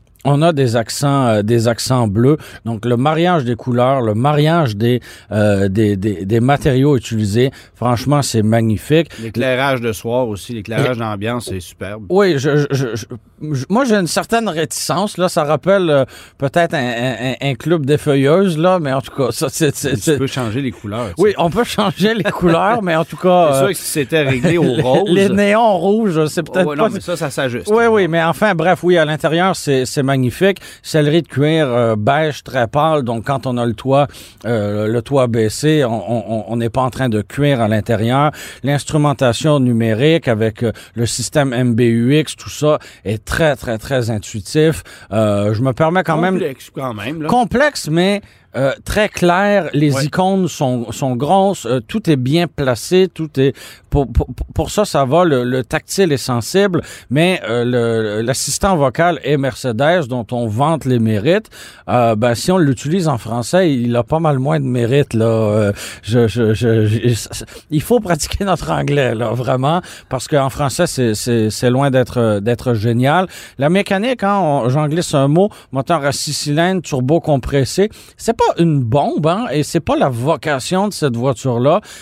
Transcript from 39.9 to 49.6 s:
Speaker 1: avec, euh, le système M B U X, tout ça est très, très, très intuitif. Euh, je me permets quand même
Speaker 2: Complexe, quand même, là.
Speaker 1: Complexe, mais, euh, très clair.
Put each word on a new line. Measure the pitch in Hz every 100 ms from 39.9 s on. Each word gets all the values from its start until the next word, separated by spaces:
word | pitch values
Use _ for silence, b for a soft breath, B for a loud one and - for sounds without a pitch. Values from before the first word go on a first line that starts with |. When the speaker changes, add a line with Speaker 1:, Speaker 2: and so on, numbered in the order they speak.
| 110 147 160 -
Speaker 1:
avec, | 110 113 107
euh, | 120 104 B
le | - 117
système | - 117 151 139
M | 120 127 113
B |
U | 120 117 120 147
X, | 151 -
tout | -
ça | - 151 151 B B
est | 92 107 -
très, | - 160 131
très, | - 110
très | - 135 113
intuitif. | 110 - 107 - 151 156 - - B B
Euh, | 101 107 101 104
je | 107
me | 131
permets | 120 160 185
quand | 165 156
même | 185 185
Speaker 2:
Complexe, | 165 131 -
quand | - 131
même, | 107 104 160
là. | 151
Speaker 1:
Complexe, | 233 220 233 294 - -
mais, | 160 185 202 b b b 110
euh, | 135 117 -
très | 196 214
clair. | - 175 175 202 202